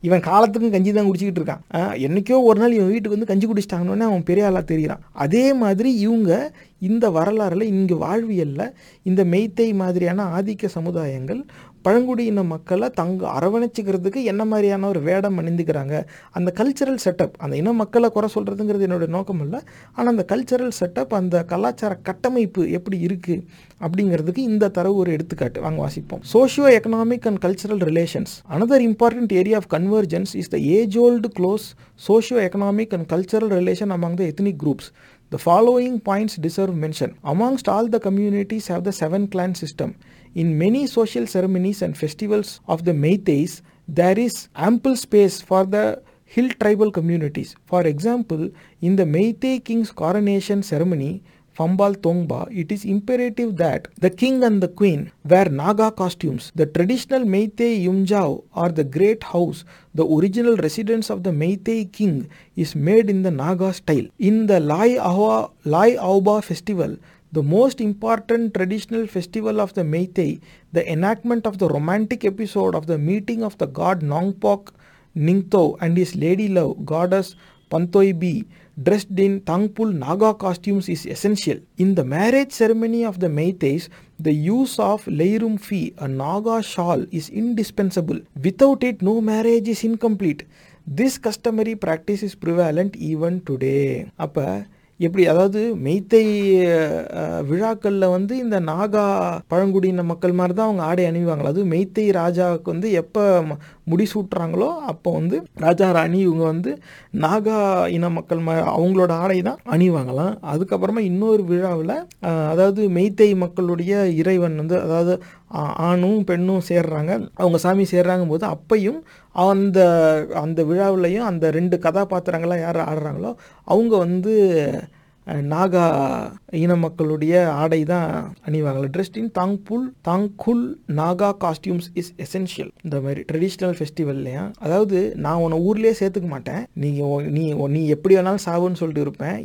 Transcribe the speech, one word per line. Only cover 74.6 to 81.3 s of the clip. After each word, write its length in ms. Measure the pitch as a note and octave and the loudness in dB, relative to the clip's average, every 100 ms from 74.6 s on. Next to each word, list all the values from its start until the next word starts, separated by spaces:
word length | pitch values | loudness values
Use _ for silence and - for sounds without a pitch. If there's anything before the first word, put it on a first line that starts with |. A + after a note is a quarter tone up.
| G3+ _ _ _ _ D#3+ | -4 _ _ _ _ -2
Ningto 640 | D3+ G3 F#3 G3+ D3+ - | 2 2 2 4 4 2
and 160 | E3+ E3+ | 0 0
his 180 | F3 - | 0 -2
lady 320 | D#3 F#3+ G#3+ | 0 0 2
love, 380 | F3+ E3 - C#3 | 2 0 -4 -4
goddess 500 | D#3+ F3+ F#3+ F#3 - - _ _ | -2 2 2 0 -10 -20 _ _
Pantoibi, 760 | D#3+ F3 G3+ G3 E3+ F3+ D#3+ - - - - | -2 2 4 4 2 -2 -2 -6 -16 -18 -2
dressed 400 | C3 G#3 - F#3+ | 0 0 0 0
in 240 | G3 G3 | 2 0
Thangpul 540 | G3 F3 G#3 G#3 A3 E3+ | -2 -2 -2 -2 -2 -2
Naga 400 | C3 F#3 A3 G#3+ | -4 2 2 2
costumes, 520 | F#3+ F3 G3+ G3+ F#3 | -4 -4 -2 -2 -2
is 180 | E3 - | -6 -8
essential. 500 | D#3 G3+ | -4 -2